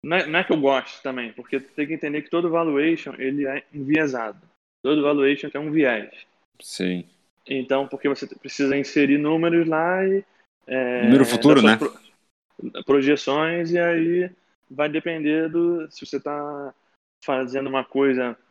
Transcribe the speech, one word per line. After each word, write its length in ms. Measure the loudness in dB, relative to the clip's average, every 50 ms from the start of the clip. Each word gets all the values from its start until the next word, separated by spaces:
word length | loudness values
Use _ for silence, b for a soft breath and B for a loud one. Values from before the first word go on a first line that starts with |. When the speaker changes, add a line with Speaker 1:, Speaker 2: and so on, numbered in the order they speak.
| -4
Speaker 1:
não 140 | 0 -2
é, 80 | -2 0
não 120 | 0 0 -2
é 40 | 0
que 100 | 0 0
eu 80 | 2
goste 400 | 2 2 2 2 -2 -6 -20 -12
também, 320 | _ -8 -8 -8 -8 -10 -12
porque 260 | -16 -12 -6 -6 -6
tem 280 | -6 -8 _ -6 -6
que 60 | -6 -4
entender 280 | -6 -6 -6 -6 -6
que 80 | -6 -2
todo 220 | -2 -2 0 0
valuation, 640 | 0 0 0 2 0 2 2 2 0 -2 -4 -14 -12
ele 300 | -6 -6 -4 -4 -2 -4
é 160 | -4 -6 -8 -10 _ -12
enviesado. 640 | -10 -2 0 0 0 0 0 -2 -4 -6 -8 -10 -14 _ _ _ _ _ _ _ _ _
Todo 180 | 0 0 2
valuation 480 | 2 2 2 4 4 2 2 0 -4 -8
tem 100 | -8 -8
um 120 | -6 -2
viés. 400 | 0 2 2 2 2 0 -4 -10 -18 -20 -20 _ _ _ _ _ _ _
Speaker 2:
Sim. 480 | -18 -16 -8 -4 -4 -2 -2 -4 -8 _ _ _ _ _ _ _ _ -8
Speaker 1:
Então, 360 | -6 -6 -2 0 0 -2 -2
porque 200 | -4 -8 -4 -2
você 200 | -2 -2 -2 -6
precisa 500 | -14 -14 -18 _ -16 -4 -2 0 0 0
inserir 400 | 0 -2 -2 2 2 4 4 4
números 500 | 2 2 0 0 0 0 2 2 2 2
lá 380 | 2 0 0 0 0 0 0 0
e, 180 | 0 0 -2 -4 _ _ _ _ _ _ _ _
é, 360 | -6 -4 -2 -2 -2 -2 0 4
Speaker 2:
Número 220 | 6 6 6 6
futuro, 360 | 4 2 4 6 8 8 8
Speaker 1:
das 180 | 8 6 6 6
suas 140 | 2 -6 -6
Speaker 2:
né? 60 | -8 _ _ _ _ _ _ _ _ _ _ _ -14 -14 -12
Speaker 1:
pro-, 120 | -12 -12 0
projeções, 880 | 2 2 4 4 4 2 2 0 -2 -2 0 0 -2 -2 -4 -2 -2
e 80 | 0 0
aí 500 | 0 0 0 0 0 0 0 0 -2 -4 -8 _ _ _ _ _ _ _
vai 180 | -6 -4 -4
depender 600 | -2 -4 -4 -4 -4 -6 -4 -2 -2 0 0 -2 -2
do, 400 | -2 0 0 0 -2 -4 -6 -10
se 160 | -14 -18 -14
você 140 | -8 -8 -8
tá 540 | -6 -6 -8 -8 -8 -10 -10 -12 -12 -14 -16 _ _ _ _ _ _ _ _ _ -6
fazendo 420 | -4 -4 -4 -4 -4 -6 -6 -6
uma 160 | -2 -4 -4 -4
coisa 540 | -2 0 2 2 2 2 2 -2 -4 -6 _ _ _